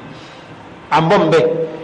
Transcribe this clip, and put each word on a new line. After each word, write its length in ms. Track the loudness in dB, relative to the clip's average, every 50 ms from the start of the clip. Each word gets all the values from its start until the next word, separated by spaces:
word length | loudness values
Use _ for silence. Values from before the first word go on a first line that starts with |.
| -18 -18 -18 -18 -20 -20 -20 -20 -20 -20 -20 -20 -20 -20 -20 -20 -6
À 140 | -2 0 0
ń 40 | 2
bọ̀ 120 | 2 2 2
ń 120 | 4 4
bẹ̀. 140 | 4 4 4 2 0 -2 -4 -6 -8 -12